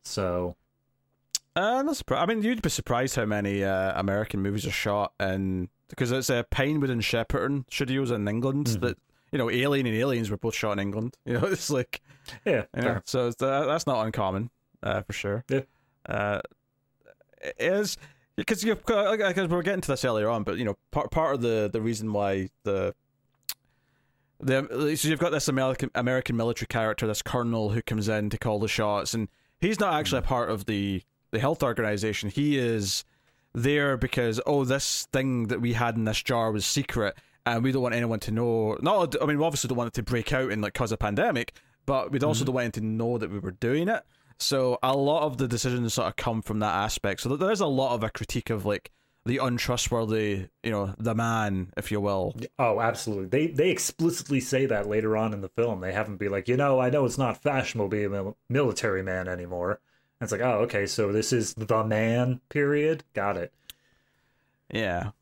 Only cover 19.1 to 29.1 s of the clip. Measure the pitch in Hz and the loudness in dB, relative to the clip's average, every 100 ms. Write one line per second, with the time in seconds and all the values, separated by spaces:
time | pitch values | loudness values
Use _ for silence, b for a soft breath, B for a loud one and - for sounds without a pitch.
19.1 | 220 202 180 185 175 170 196 - 135 131 | 2 2 2 2 0 0 -2 0 0 2
20.1 | 110 107 117 101 92 117 98 _ 147 - | 2 2 2 0 -2 -2 -4 _ -4 -2
21.1 | 160 160 135 117 113 104 113 110 113 110 | 0 2 2 2 2 2 0 -2 -2 -2
22.1 | 104 101 98 95 _ - 98 92 - _ | 0 2 0 -2 _ -2 0 -2 -4 _
23.1 | _ _ _ _ - _ _ _ _ _ | _ _ _ _ -12 _ _ _ _ _
24.1 | _ _ _ 127 131 147 127 151 151 151 | _ _ _ 0 0 0 -2 0 0 0
25.1 | 156 - 147 147 135 131 131 135 - 123 | 2 2 0 0 2 2 0 -2 -2 0
26.1 | 127 127 117 113 117 113 120 110 107 110 | 0 0 0 0 -2 -4 -2 0 0 -2
27.1 | 104 - 127 117 113 107 110 - 110 104 | -2 -2 -2 0 0 0 -2 -2 -2 0
28.1 | 107 104 107 120 107 107 - 107 104 87 | 0 0 -2 0 0 0 0 0 0 -2